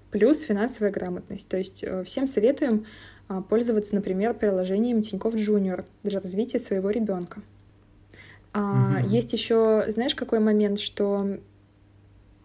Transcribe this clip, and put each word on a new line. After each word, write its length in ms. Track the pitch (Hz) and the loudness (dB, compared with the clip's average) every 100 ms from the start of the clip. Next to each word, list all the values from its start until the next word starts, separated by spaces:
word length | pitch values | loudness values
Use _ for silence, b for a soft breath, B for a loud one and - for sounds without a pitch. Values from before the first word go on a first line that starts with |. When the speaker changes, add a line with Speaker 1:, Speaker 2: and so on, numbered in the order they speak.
| - | -6
Speaker 1:
плюс 300 | 202 220 302 | 2 4 4
финансовая 480 | - 202 247 - 208 | 0 -2 -2 0 -2
грамотность. 560 | 196 185 180 - 190 - | -2 -6 -8 -10 -14 -6
То 80 | 185 | -4
есть, 240 | 190 - | -4 -8
э, 200 | - 185 | -8 -6
всем 220 | 180 262 269 | -6 -4 -2
советуем, 600 | - 226 285 269 214 B B B B - | 2 2 4 2 0 B B B B -8
а, 140 | 190 | -8
пользоваться, 520 | 180 220 240 214 202 | 0 0 2 0 0
например, 380 | 196 196 185 220 | -2 -2 -2 -2
приложением 680 | 240 208 185 185 196 240 226 | 0 0 0 0 0 2 0
Тинькофф 320 | 214 190 226 | -2 -4 -2
Джуниор 500 | 226 208 208 190 180 - _ | -2 2 2 2 -2 -8 _
для 180 | 202 196 | -4 -4
развития 380 | 185 190 240 240 | -4 -4 -2 -4
своего 280 | - 190 196 | -2 -2 0
ребёнка. 520 | 226 208 180 175 - - - - _ _ - - B B B - 208 | -2 -2 -2 -6 -12 -18 -20 -20 _ _ -20 -20 B B B -8 -4
А, 440 | 202 202 - 285 | 2 2 4 2
Speaker 2:
Мгм. 60 | 202 | 2
Speaker 1:
есть 240 | 233 233 | 2 0
ещё, 500 | 220 - 226 220 214 - | -4 0 4 4 4 2
знаешь, 260 | 214 262 | 0 -2
какой 240 | - 247 226 | -4 -2 2
момент, 400 | 214 214 208 202 | 4 4 2 0
что 600 | - - 202 202 196 190 - - _ _ _ _ _ - _ - | -4 -2 -2 0 -2 -6 -12 -20 _ _ _ _ _ -20 _ -20